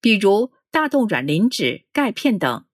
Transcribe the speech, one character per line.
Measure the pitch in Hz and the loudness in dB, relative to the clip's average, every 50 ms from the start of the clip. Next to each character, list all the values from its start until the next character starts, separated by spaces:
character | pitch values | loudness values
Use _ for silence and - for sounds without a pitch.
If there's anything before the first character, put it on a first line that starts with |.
比 | - 233 220 | 2 2 2
如 | 202 202 196 196 208 240 262 _ _ _ _ | 4 4 2 2 2 0 -2 _ _ _ _
大 | - 320 311 294 | -2 -2 -2 0
豆 | - 277 247 | 0 0 0
卵 | 208 175 123 131 | 0 -2 -4 -2
磷 | 139 147 160 208 247 | -2 0 0 0 0
脂、 | - - 185 123 117 - _ _ _ | 0 -2 -2 -2 -4 -4 _ _ _
钙 | - 285 240 | -2 -2 -2
片 | - - - 285 233 185 | -4 -2 -2 0 0 0
等。 | - 131 120 110 - _ | -2 -4 -4 -4 -10 _